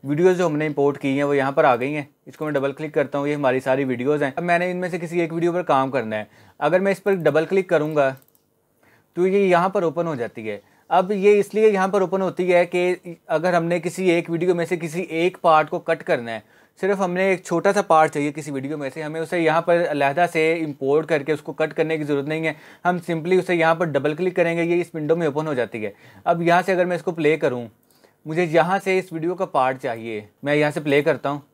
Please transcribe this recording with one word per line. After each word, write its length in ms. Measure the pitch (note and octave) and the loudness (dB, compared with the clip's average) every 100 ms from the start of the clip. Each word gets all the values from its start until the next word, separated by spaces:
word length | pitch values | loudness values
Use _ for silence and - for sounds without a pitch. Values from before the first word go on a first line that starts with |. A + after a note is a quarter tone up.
वीडियोज़ 340 | C3+ D3 F#3 F3+ | -2 2 4 4
जो 80 | F3+ | 0
हमने 200 | D3 D#3 | 0 -2
इंपोर्ट 300 | D3 C#3+ C#3 | 2 0 0
की 200 | C#3 C3+ | -2 0
हैं 80 | |
वो 100 | C#3+ | 0
यहाँ 180 | C#3+ C3+ | 2 0
पर 120 | C#3 | 2
आ 100 | D3+ A#2+ | 4 4
गई 160 | C3 | 0
हैं। 160 | D3+ C#3 _ - | -6 -10 _ -20
इसको 160 | - | -10
मैं 100 | D3+ | -4
डबल 180 | C#3+ C#3 | -2 -2
क्लिक 220 | C#3 D#3 | -6 -4
करता 240 | D#3 C3+ C#3+ | -2 -2 -2
हूँ, 100 | C#3+ | -2
ये 60 | |
हमारी 260 | D3 C3+ C3 | 0 0 0
सारी 240 | C3 C3+ | 0 0
वीडियोज़ 400 | C3+ A#2+ B2+ D3+ | 0 -2 0 0
हैं। 100 | C#3 | -2
अब 80 | C3+ | -4
मैंने 280 | F3 E3+ F3+ | 0 0 0
इनमें 180 | F3+ F3+ | -4 -6
से 80 | F3 | -6
किसी 220 | E3 E3+ | -4 -2
एक 120 | E3 | -2
वीडियो 200 | E3 E3+ | -2 -2
पर 100 | F3 | -2
काम 260 | E3 C#3 C3+ | 2 2 2
करना 260 | C3+ A2 G#2+ | -2 -2 -6
है, 120 | G#2+ _ - _ | -8 _ -20 _
अगर 200 | D3 F#3 | 0 2
मैं 120 | G3 | 2
इस 80 | F#3+ | 0
पर 140 | G3+ G3 | 0 0
डबल 260 | D#3 D3 | 2 2
क्लिक 240 | D#3+ F#3+ F3+ | 2 -2 2
करूँगा 480 | E3 D3+ D3+ C3+ C3 _ _ _ _ _ _ _ _ _ - | 0 2 0 0 -2 _ _ _ _ _ _ _ _ _ -2
तो 100 | F#3 | 0
ये 140 | G3 | 2
यहाँ 280 | G3 E3+ F#3 | 4 4 2
पर 140 | G3+ | 0
ओपन 220 | E3 D3 E3+ | -2 -2 -4
हो 80 | C#3 | -4
जाती 260 | A2+ - | -8 -8
है। 180 | A2 G#2 _ _ _ | -10 -10 _ _ _
अब 200 | F3 F#3 | 0 2
ये 200 | G#3 G3+ G#3 | 2 4 4
इसलिए 300 | G3+ G#3 A3 | 2 2 4
यहाँ 180 | G3 F#3+ | 4 0
पर 140 | G3+ | 0
ओपन 200 | F3+ F#3+ | 0 0
होती 220 | F#3 - F#3 | -2 -2 2
है 180 | F3 F3 | 4 4
कि 500 | F3+ F3+ F3 F3 E3 - | 0 0 -2 -8 -18 -4
अगर 260 | D#3+ F3+ | -2 2
हमने 240 | F3 E3 F3 | 0 0 -2
किसी 280 | E3+ F#3 F#3 | -4 -2 0
एक 180 | E3+ E3+ | 0 0
वीडियो 240 | E3 F3 | -2 0
में 100 | F3 | 0
से 120 | E3 F3 | -2 -4
किसी 240 | E3 D#3+ | -6 -8
एक 340 | F#3+ D#3+ F3 - | -6 -2 -2 0
पार्ट 320 | E3+ D#3 D3+ | 4 4 2
को 100 | F3 | -6
कट 240 | - D#3+ | -4 -4
करना 300 | - D3 A#2 | 0 -2 -2
है, 100 | A2+ - _ _ _ | -10 -12 _ _ _
सिर्फ 180 | F#3+ G3 | -2 0
हमने 300 | F#3 F3+ F#3+ | -2 0 0
एक 120 | F3+ - | 0 -2
छोटा 260 | E3+ G3 | 0 2
सा 100 | G3+ | 0
पार्ट 300 | - D#3+ D#3 | 4 4 4
चाहिए 200 | D3+ D3 | 2 -4
किसी 180 | D3 D3+ | -4 -8
वीडियो 280 | C#3 C3+ D3+ | -8 -6 -6
में 100 | C3+ | -8
से, 120 | D#3 | -8
हमें 180 | D3+ D#3+ | -8 -8
उसे 180 | D#3+ F3+ | -4 0
यहाँ 240 | D#3+ D#3+ | 2 2
पर 180 | E3 E3+ | 4 2
अलहदा 460 | D#3+ D3 C#3 D3+ F3 | 2 2 0 2 0
से 260 | E3 D#3 | 2 2
इंपोर्ट 540 | E3 D#3+ C#3 C3+ D3 D#3 | 0 -4 -4 0 0 2
करके 240 | D#3 C#3 | -2 0
उसको 200 | D3+ - | -4 -4
कट 200 | D3+ D#3 | -4 -2
करने 260 | D3+ D#3 D#3+ | 0 -2 -2
की 60 | |
ज़रूरत 240 | D3 C#3+ C#3 | -2 -2 -2
नहीं 180 | D#3 D#3+ | -4 -4
है। 80 | D3+ - - | -6 -16 -4
हम 160 | F3 F3+ | -2 -2
simply 380 | F3 E3 D#3+ F#3 | -2 -4 0 0
उसे 160 | F3+ | 2
यहाँ 200 | F3 D#3+ | 2 2
पर 120 | E3 F3 | 2 0
डबल 260 | C#3 C#3+ | 0 -2
क्लिक 220 | D3+ F#3 F3+ | -2 -2 0
करेंगे, 260 | E3+ E3+ | 0 0
ये 140 | E3+ F3 | 0 0
इस 180 | E3 | -2
विंडो 220 | E3 D3+ E3 | -6 0 0
में 100 | D#3+ | 0
ओपन 200 | C#3 D#3 | -2 -4
हो 80 | |
जाती 280 | B2+ A2+ A#2 | -2 -4 -4
है। 120 | G#2 - - - - | -8 -10 -20 -8 -2
अब 160 | E3+ | 0
यहाँ 200 | E3+ F3 | 4 2
से 100 | F#3 | 2
अगर 140 | F#3 F3+ | 0 0
मैं 100 | F3 | -2
इसको 160 | - | -4
प्ले 240 | E3 D3+ D#3 | 0 2 2
करूँ, 320 | D3+ B2 A#2 _ _ _ _ _ D3+ | 0 -2 -10 _ _ _ _ _ -6
मुझे 180 | D#3+ F3 | -2 2
यहाँ 320 | D#3+ E3 G3 | 2 2 0
से 200 | F#3+ F#3+ | 0 -2
इस 140 | F#3 | -2
वीडियो 220 | E3 E3 | -6 -6
का 100 | F3+ F3+ | -4 -2
पार्ट 320 | C#3+ C3 C3 | 0 0 -2
चाहिए, 500 | C3+ A#2 A2+ G#2+ G#2 _ | -6 -6 -8 -10 -10 _
मैं 100 | C#3 | -2
यहाँ 160 | D3 D3 | 0 0
से 100 | D3 | -2
प्ले 220 | D3+ C#3+ | 0 2
करता 280 | D3+ C3+ C#3 | 2 0 -4
हूँ। 120 | C#3+ _ | -6 _